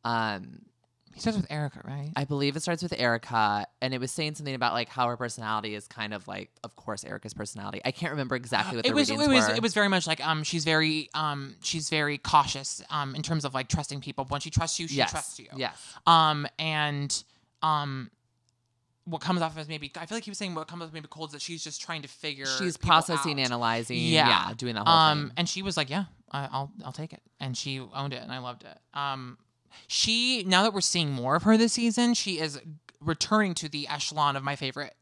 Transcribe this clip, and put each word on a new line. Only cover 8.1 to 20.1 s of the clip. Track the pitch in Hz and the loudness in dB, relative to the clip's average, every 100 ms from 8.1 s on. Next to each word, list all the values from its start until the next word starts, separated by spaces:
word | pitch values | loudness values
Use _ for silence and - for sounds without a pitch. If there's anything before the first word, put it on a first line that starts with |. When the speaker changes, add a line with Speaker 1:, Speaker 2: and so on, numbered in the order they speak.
Speaker 1:
remember | 147 131 127 | -2 -2 -4
exactly | 120 123 196 120 | 0 0 0 0
what | |
Speaker 2:
It | 247 | 2
Speaker 1:
the | |
Speaker 2:
was, | 277 277 | 2 2
it | |
Speaker 1:
readings | - 294 | 2 4
Speaker 2:
was, | 262 214 | 6 4
Speaker 1:
were. | |
Speaker 2:
it | 220 | 2
was | 226 | 0
very | 214 202 | 2 4
much | 190 165 | 2 0
like, | 160 151 | -2 0
um, | 156 | -2
she's | 151 170 | -2 0
very, | 151 160 156 156 147 | 2 4 4 0 -4
um, | 151 156 143 - - | -4 -2 -4 -8 -8
she's | - 165 151 | -4 -4 0
very | 156 147 143 | 2 2 0
cautious, | - 156 135 139 135 - - | 6 6 6 -2 -6 -10 -6
um, | 151 139 | -4 -4
in | 139 | -6
terms | 151 160 | -2 -2
of, | 143 | 0
like, | 131 131 | -4 0
trusting | - 143 139 | -2 -2 -8
people. | 147 135 | -8 -8
When | 131 143 | -4 -4
she | 160 | -2
trusts | - 165 - | 0 0 -2
you, | 165 | -2
she | 139 | 2
Speaker 1:
Yes. | 113 | 2
Speaker 2:
trusts | - - - | 0 -6 -12
you. | 117 131 | -14 -6
Speaker 1:
Yes. | 123 - - - - | -6 -6 -18 0 8
Speaker 2:
Um, | 165 156 151 151 - | 8 8 2 -2 -4
and, | 160 151 147 143 143 - - _ _ _ | -2 0 0 0 -2 -4 -6 _ _ _
um, | 160 151 143 135 123 _ _ _ _ _ _ _ _ _ - | 2 2 0 -6 -10 _ _ _ _ _ _ _ _ _ -8
what | 160 | -6
comes | 160 180 | -2 0
off | 160 156 | 0 -4
as | 151 | -10
maybe, | 156 143 - | -10 -10 -12
I | |
feel | 160 | -8